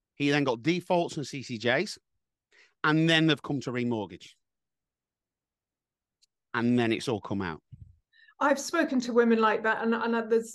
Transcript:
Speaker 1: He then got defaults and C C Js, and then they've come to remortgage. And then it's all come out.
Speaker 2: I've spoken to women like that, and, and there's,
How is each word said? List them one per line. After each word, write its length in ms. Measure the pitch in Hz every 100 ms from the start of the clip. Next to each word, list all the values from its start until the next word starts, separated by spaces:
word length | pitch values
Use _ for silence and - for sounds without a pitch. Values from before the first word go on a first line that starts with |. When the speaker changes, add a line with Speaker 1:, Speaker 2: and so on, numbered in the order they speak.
| _ -
Speaker 1:
He 140 | 143
then 120 | 147
got 180 | 139 117
defaults 520 | 117 180 170 180 170 -
and 100 | 135
C 160 | 139
C 160 | 123 117
Js, 400 | 117 131 208 - _ _ _ _ _ _ _ _
and 240 | 156 156 165
then 160 | 160 160
they've 160 | 147
come 180 | - 147
to 100 | 135
remortgage. 580 | 123 120 113 95 90 - - _ _ _ _ _ _ _ _ _ _ _ _ _ _ _ _ _ _ _ _ _
And 240 | 120 117 123
then 140 | 117
it's 160 | 113 -
all 120 | 107
come 220 | - 101
out. 180 | 92 78 - - - - _ _ - -
Speaker 2:
I've 200 | 285 285
spoken 400 | - 339 311 254
to 120 | 240
women 280 | 233 233 226
like 220 | 220 208
that, 200 | 220 220
and, 120 | 226
and 360 | 226 226 233 220
there's, 240 | 226 226